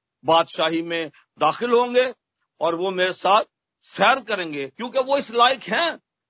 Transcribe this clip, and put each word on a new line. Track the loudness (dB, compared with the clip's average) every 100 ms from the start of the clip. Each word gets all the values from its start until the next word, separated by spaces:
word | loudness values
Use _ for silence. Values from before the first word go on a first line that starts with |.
| _ _
बादशाही | 2 2 2 -2 -2 -2
में | -4 -6 -8 -12 _ 0
दाखिल | 0 0 0
होंगे | 2 2 0 0 -2 _ _ _ -6
और | -4
वो | -2 -2
मेरे | 0 -2
साथ | 0 2 2 2 _ _ _
सैर | -14 0 2 2
करेंगे, | -2 -6 -6 -8 -10
क्योंकि | -10 -6 -4
वो | 0 -2
इस | -2
लायक | 2 2 2
हैं। | -4 -2 -2 -4 _ _ _